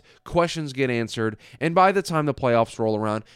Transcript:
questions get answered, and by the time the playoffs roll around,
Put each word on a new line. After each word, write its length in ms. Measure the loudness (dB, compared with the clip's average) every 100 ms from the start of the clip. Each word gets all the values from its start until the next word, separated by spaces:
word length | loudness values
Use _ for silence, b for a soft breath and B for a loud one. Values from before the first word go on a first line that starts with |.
| b b
questions 500 | -4 0 0 -2 -8
get 180 | -2 -2
answered, 440 | 0 -4 -2 -4 -4 B B
and 140 | 0
by 180 | 4 4
the 120 | 2
time 240 | 0 0 0
the 80 | 0
playoffs 420 | 2 2 2 0
roll 180 | -2 0
around, 280 | -2 -4 b